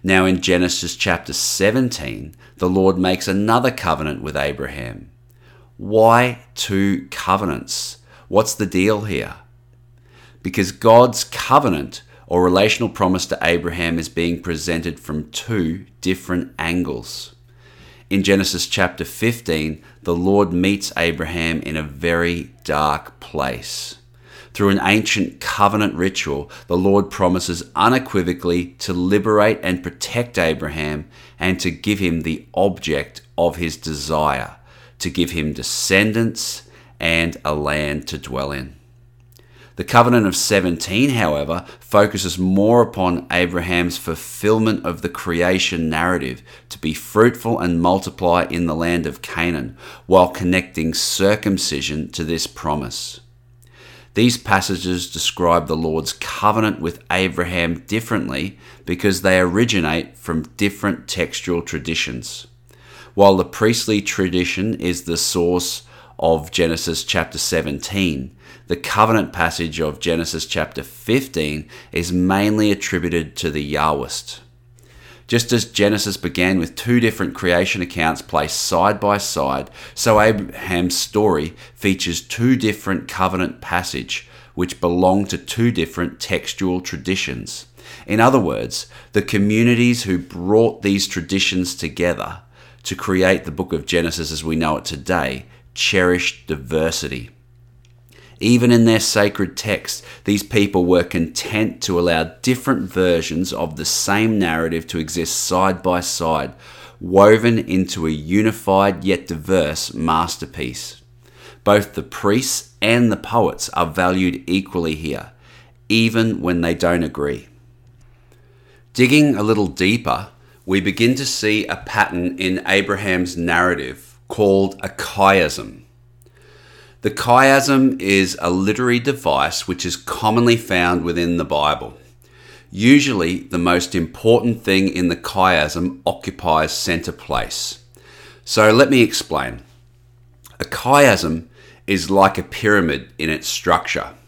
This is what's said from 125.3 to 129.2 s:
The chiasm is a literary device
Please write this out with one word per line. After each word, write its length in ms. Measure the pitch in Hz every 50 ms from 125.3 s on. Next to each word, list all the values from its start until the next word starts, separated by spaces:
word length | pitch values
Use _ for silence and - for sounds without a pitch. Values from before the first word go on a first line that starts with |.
| 98 95 82 76 - - 53 53 - - - _ _ _ _ _ _ _ - _ _ - - - - - - - - - - - - _
The 100 | - 107
chiasm 880 | - - - 120 120 127 135 135 135 139 135 143 139 131 131 131 90 85
is 340 | 90 98 101 98 95 87 - -
a 80 | - 87
literary 500 | 90 95 98 101 107 113 127 123 120 120
device 680 | 117 143 131 -